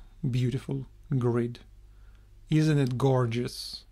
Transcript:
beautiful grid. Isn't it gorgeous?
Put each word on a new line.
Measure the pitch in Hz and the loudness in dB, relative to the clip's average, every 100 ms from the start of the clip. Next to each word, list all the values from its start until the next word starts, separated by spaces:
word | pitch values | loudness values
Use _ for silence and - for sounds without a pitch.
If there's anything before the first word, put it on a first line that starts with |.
| - - 139 | -18 -8 -4
beautiful | 123 123 131 - 139 - - - 135 | 0 -2 -2 -6 -8 -10 -14 -4 -2
grid. | 120 120 120 120 - - - - - - - - - | 0 0 -2 -6 -20 -20 -20 -20 -20 -20 -20 -16 -2
Isn't | 156 156 147 | 2 4 2
it | 127 120 | 2 2
gorgeous? | 135 127 120 117 127 - - - - | 4 4 2 0 -4 -8 -12 -12 -16